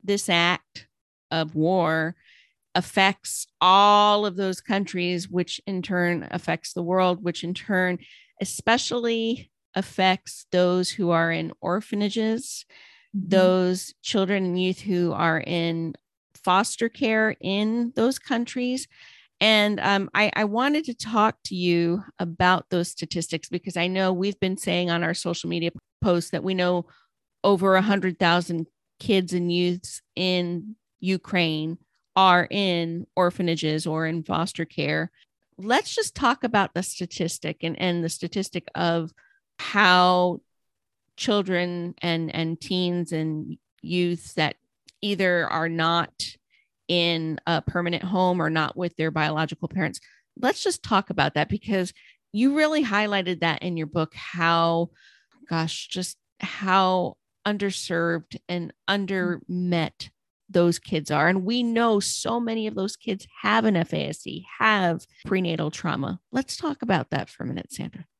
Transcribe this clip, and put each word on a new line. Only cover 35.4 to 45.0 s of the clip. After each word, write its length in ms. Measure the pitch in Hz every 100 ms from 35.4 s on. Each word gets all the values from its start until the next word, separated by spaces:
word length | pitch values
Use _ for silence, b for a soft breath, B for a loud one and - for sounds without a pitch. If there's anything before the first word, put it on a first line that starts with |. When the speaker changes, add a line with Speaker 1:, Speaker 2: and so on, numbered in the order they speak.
| _ -
Speaker 1:
Let's 360 | 196 254 415
just 200 | - 415
talk 300 | - 247 262
about 280 | 240 226 196
the 100 | -
statistic 760 | 185 - 180 - 170 - 160 156
and, 160 | 165 -
and 240 | 180 175
the 60 | 165
statistic 600 | - 175 202 190 180 -
of 380 | - 170 170 165 _ b b _ _
how 840 | - 202 202 180 180 180 180 175 _ _ _ _ _ _ _ -
children 760 | - 208 190 180 180 175 175 -
and, 340 | 175 165 160
and 240 | - 165 165
teens 540 | - 185 180 175 165
and 460 | 160 160 156 151 160 _ _
youths 500 | 156 180 175 175 -
that 240 | - 156 - _ _ _ _